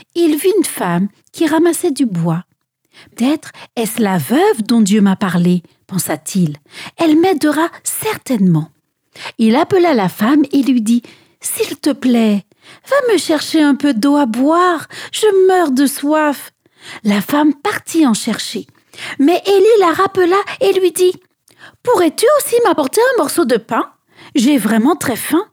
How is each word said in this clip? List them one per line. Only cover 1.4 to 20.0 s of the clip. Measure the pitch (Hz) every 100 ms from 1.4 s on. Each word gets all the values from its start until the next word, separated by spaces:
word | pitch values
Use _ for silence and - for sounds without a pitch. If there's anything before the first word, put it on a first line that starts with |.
| 320
ramassait | 320 349 311 349
du | 277 247
bois. « | 175 165 165 - _ _ _ _ - - -
Peut-être | 247 311 - - - -
est-ce | 220 -
la | 202 185
veuve | 131 277 415 254 196
dont | 233
Dieu | 190 214
m'a | 202 190
parlé », | 190 175 175 180 - _ -
pensa-t-il. « | 185 - 151 - 190 160 143 _ - - -
Elle | 330 302
m'aidera | 370 349 302 294 330 -
certainement. » | - - 440 427 - 226 185 156 160 _ _ _ _ - - -
Il | 220 254
appela | 349 381 349
la | 247 180
femme | - 214 302 285
et | 277
lui | 254 247
dit, « | 208 240 - - _ _
S'il | - - 440 302
te | 302
plaît, | 277 254 233 220 202 - _ - - -
va | 554 494
me | 359
chercher | - 294 - 320
un | 294 285
peu | 285
d'eau | 220 285 294
à | 262
boire, | 233 277 339 359 311 - - -
je | - 427 381 381
meurs | 370 320
de | 254 277
soif. » | - 285 311 302 269 - _ _ _ - -
La | 208 202
femme | - 294 302
partit | 285 415 - - 330 277
en |
chercher. | 208 - 196 - 190 - _ _ - - -
Mais | 277 349 381
Élie | 392 427 453
la | 349
rappela | 311